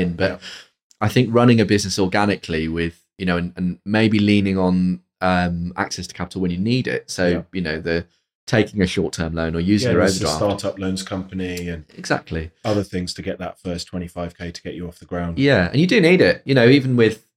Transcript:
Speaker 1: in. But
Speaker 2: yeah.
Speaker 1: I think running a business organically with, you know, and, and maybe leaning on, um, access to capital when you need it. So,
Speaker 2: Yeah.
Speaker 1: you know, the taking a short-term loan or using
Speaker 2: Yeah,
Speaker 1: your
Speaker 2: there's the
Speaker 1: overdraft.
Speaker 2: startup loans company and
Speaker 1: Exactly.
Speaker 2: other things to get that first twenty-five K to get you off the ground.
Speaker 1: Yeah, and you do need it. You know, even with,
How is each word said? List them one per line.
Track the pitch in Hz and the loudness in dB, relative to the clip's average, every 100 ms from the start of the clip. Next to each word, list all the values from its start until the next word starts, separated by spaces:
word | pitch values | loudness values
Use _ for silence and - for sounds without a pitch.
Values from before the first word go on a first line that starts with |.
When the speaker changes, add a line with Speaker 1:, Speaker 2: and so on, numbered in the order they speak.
Speaker 1:
in. | 90 | -2
But | 85 90 | -2 -4
Speaker 2:
yeah. | - - - - _ _ _ | -4 -14 -20 -20 _ _ _
Speaker 1:
I | 107 | -2
think | - 120 | 2 2
running | 117 120 113 | 4 6 6
a | 98 | 4
business | 104 101 92 | 2 0 -2
organically | 92 104 101 92 - 82 80 | 0 2 0 0 -4 -4 -2
with, | 82 85 - _ - | -2 -4 -6 _ -6
you | 92 | -2
know, | 87 | -2
and, | 87 87 | -2 -4
and | 90 87 | -6 -6
maybe | 98 107 110 107 | -2 2 2 4
leaning | 104 104 98 95 | 4 4 2 2
on, | 92 92 90 90 _ _ | 2 2 0 -2 _ _
um, | 92 90 90 85 87 - | 0 2 0 -2 -6 -6
access | 104 - 87 | -6 -8 -12
to | |
capital | - 87 98 | -10 -10 -4
when | 92 | -4
you | 87 | -2
need | 104 127 117 | -2 -2 -2
it. | 62 - | -6 -6
So, | - 90 | -2 0
Speaker 2:
Yeah. | 87 - | 0 -4
Speaker 1:
you | 92 | -6
know, | 82 80 | -6 -4
the | 82 82 - _ _ _ - | -2 -4 -4 _ _ _ -2
taking | 117 104 104 | 0 0 0
a | 90 | 0
short-term | - 82 - 82 | 0 -4 -4 -6
loan | 82 82 85 | -4 -4 -2
or | |
using | 87 104 98 | 0 2 2
Speaker 2:
Yeah, | |
Speaker 1:
your | 87 | 2
Speaker 2:
there's | 92 92 | 2 2
the | 78 | -2
Speaker 1:
overdraft. | 78 104 92 | 0 -2 -2
Speaker 2:
startup | 98 98 | -6 -6
loans | 95 95 | -4 -6
company | - 95 92 95 90 90 87 | -6 -8 -8 -8 -8 -6 -8
and | 85 76 - | -10 -12 -14
Speaker 1:
Exactly. | - - - 82 80 - | -4 -4 -4 -8 -8 -8
Speaker 2:
other | 117 104 | -4 -2
things | 95 92 90 | -2 -6 -6
to | - | -8
get | 95 - | -8 -8
that | 85 - | -10 -10
first | 92 87 - | -8 -8 -8
twenty-five | 92 85 - 87 - | -10 -10 -10 -10 -10
K | 87 | -14
to | 85 | -12
get | 87 | -12
you | 82 87 | -12 -12
off | - | -16
the | |
ground. | - 87 87 85 | -10 -6 -4 0
Speaker 1:
Yeah, | 139 120 87 | 2 4 2
and | 131 | 2
you | 180 | 2
do | 240 | 4
need | 165 180 | 4 6
it. | 101 - | 4 2
You | - | 0
know, | 135 117 | 4 8
even | 143 131 123 | 6 4 4
with, | 113 - _ | 4 2 _